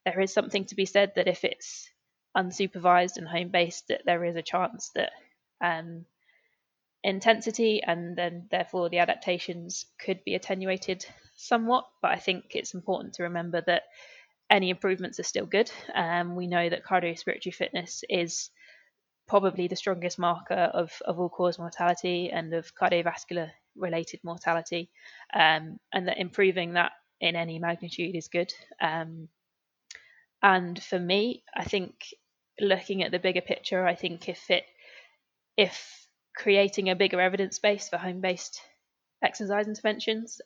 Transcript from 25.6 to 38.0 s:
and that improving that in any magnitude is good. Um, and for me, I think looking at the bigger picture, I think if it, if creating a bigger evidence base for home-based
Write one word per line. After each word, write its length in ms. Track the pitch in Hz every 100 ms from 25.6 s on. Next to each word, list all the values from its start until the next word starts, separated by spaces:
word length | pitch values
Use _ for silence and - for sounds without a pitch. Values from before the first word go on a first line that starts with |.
| 160 - _
and 140 | 196 180
that 100 | -
improving 560 | 180 - 196 180 170
that 180 | 175 170 - _ _
in 140 | 165
any 240 | 170 165 160
magnitude 560 | 170 170 170 - 170
is 140 | 170 -
good. 240 | 175 175 - - -
Um, 500 | 165 165 160 165 160 _ _ _ _ _ - - - _ _ _
and 400 | 202 185 180 175
for 160 | - 190
me, 460 | 175 196 233 - - -
I 80 |
think 300 | - 202 180 - - - _ _ _ -
looking 420 | 202 185 - 190
at 60 | 170
the 100 | 175
bigger 200 | 185 180
picture, 460 | - - - 185 185
I 80 |
think 340 | 175 180 170 -
if 220 | 180 -
it, 140 | 180 - _ - - - _ _ _ _ -
if 400 | 190 - - - _ _ _ -
creating 520 | 214 196 202 202 190
a 80 | 180
bigger 240 | 196 180
evidence 380 | 185 190 185 -
base 280 | 208 202 -
for 100 |
home-based 640 | 175